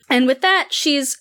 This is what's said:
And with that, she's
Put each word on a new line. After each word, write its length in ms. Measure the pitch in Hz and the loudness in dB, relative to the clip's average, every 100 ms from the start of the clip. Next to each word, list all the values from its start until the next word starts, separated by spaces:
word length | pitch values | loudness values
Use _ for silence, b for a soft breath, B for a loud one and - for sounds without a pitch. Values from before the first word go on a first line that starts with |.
| - | -2
And 160 | 247 254 | 0 2
with 140 | 262 | 0
that, 280 | 370 381 - | 0 0 -2
she's 460 | - 320 285 262 - | -4 -2 -2 -2 -8